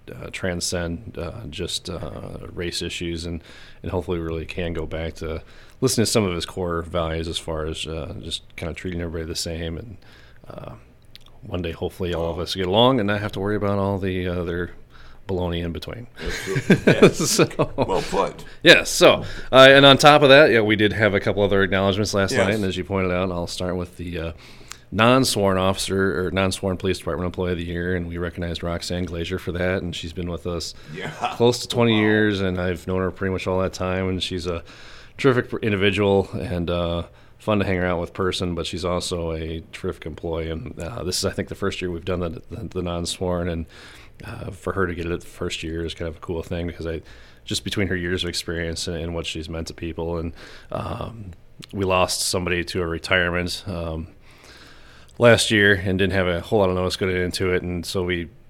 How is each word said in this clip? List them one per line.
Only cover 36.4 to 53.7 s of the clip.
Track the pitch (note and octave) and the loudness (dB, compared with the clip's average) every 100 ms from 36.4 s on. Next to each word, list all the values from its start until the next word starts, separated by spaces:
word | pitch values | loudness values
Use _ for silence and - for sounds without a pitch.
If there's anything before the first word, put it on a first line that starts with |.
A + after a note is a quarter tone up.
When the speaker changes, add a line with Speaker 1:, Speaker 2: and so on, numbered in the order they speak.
| F2 F2 E2+ | -4 -4 -2
Speaker 1:
uh, | F2 E2+ E2+ E2+ - - - | 0 0 -2 -6 -14 -20 -8
fun | - G#2 | -2 0
to | |
hang | F#2+ F2+ | 2 0
around | F2+ E2+ | 0 0
with | E2+ | -4
person, | - F#2+ F2+ F2+ | -2 -2 0 -2
but | E2 D#2+ | -4 -6
she's | F2 | -4
also | F2 F2 - F2 E2 | -2 -2 -2 -4 -4
a | D#2+ D#2+ E2 D#2+ | -4 -6 -8 -10
terrific | - F#2 D#2+ E2 | -8 -6 -6 -10
employee, | D2 E2+ E2 D#2+ | -8 -6 -4 -4
and, | E2 - - | -6 -8 -10
uh, | E2 - | -10 -6
this | D#2+ F2+ | -6 -2
is, | |
I | F#2+ | -2
think, | - - | -4 -6
the | - | -4
first | G2 - | -6 -4
year | F2+ | -6
we've | E2+ | -6
done | F2 F2+ | -4 -4
the, | F2 E2 - | -4 -8 -12
the, | E2+ E2+ | -12 -8
the | F#2 | -6
non-sworn, | F2 E2+ E2+ - F2+ F2 F2 | -4 -4 -6 -4 -2 -2 -2
and, | E2 D#2+ - - - - - | -4 -8 -14 -20 -20 -20 -18
uh, | G#2 A2+ A#2 | -16 -12 -12
for | G2+ F2+ | -8 -6
her | F#2+ F2 | -2 -2
to | |
get | E2+ E2+ | -2 -4
it | E2+ | -6
the | - | -8
first | - F2 - | -10 -8 -6
year | D#2+ E2 | -8 -6
is | E2 | -6
kind | - E2+ | -8 -10
of | D#2+ | -10
a | |
cool | - E2 | -8 -8
thing, | - F2 E2+ | -6 -6 -6
because | D#2 E2 | -6 -8
I, | D#2+ - - - - | -8 -10 -20 -20 -20
just | - - | -8 -8
between | - G#2+ F#2 | -4 -2 -2
her | F#2 | -2
years | F2 F2+ | -2 -2
of | F2 | -2
experience | E2 - E2+ E2 D#2+ - | -4 -6 -6 -4 -6 -6
and, | E2 | -6
and | E2+ | -6
what | E2+ D#2 | -6 -6
she's | E2 D#2+ | -8 -8
meant | E2 D#2+ | -8 -10
to | |
people, | - E2+ D#2 E2 E2+ | -8 -8 -6 -4 -4
and, | E2 - - - - | -6 -10 -18 -20 -10
um, | - - - - A2+ G2 - - - - | -8 -6 -8 -10 -12 -16 -18 -20 -20 -10
we | G2+ | -4
lost | F#2 F2+ F2+ - | -2 0 0 -2
somebody | - F#2+ F2 F2 | -2 -2 -2 -2
to | E2 F#2+ | -2 -4
a | E2+ | -4
retirement, | E2 - F#2 F2 F2 F2 - | -6 0 2 2 0 -2 -6
um, | - | -8